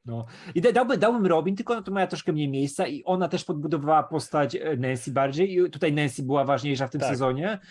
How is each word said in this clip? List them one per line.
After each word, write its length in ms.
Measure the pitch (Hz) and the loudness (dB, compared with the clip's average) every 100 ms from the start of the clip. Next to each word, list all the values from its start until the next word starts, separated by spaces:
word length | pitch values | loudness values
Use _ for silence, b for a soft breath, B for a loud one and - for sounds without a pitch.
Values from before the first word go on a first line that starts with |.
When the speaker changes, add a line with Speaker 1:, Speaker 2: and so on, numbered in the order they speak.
| - | -10
Speaker 1:
No. 200 | 117 113 B B 180 | -10 -10 B B 0
I 60 | |
da-, 100 | 208 | 4
dałby-, 260 | 233 254 240 | 4 2 2
dałbym 280 | 208 240 190 | 2 4 4
Robin, 300 | 165 165 196 | 4 2 -2
tylko 180 | 233 | -2
ona 80 | 233 | -4
to 80 | 196 | -2
ma 160 | 196 180 | -2 -2
troszkę 260 | 170 - | -2 -2
mniej 140 | 156 147 | 0 0
miejsca 400 | 135 139 - 170 | 0 -2 -2 -4
i 160 | 139 | -4
ona 240 | - 185 175 | -2 0 0
też 160 | 180 - | -2 -4
podbudowywała 580 | 156 156 156 143 156 | -4 -2 -2 2 2
postać, 520 | 147 156 - 151 143 - | 2 -2 -2 0 0 -2
e, 220 | 156 139 | -4 -2
Nancy 340 | 127 127 135 | -2 -4 -2
bardziej 420 | 135 139 139 196 180 | 0 0 2 0 2
i 100 | 180 | 0
tutaj 240 | 143 170 | 0 0
Nancy 300 | 147 143 120 | 0 0 -2
była 200 | 131 143 | 0 0
ważniejsza 440 | 135 139 143 135 135 | 2 2 0 -2 -2
w 20 | |
tym 100 | 147 | -2
Speaker 2:
Tak. 80 | 139 | -2
Speaker 1:
sezonie, 500 | 135 131 131 175 208 B | 0 0 0 -4 -6 B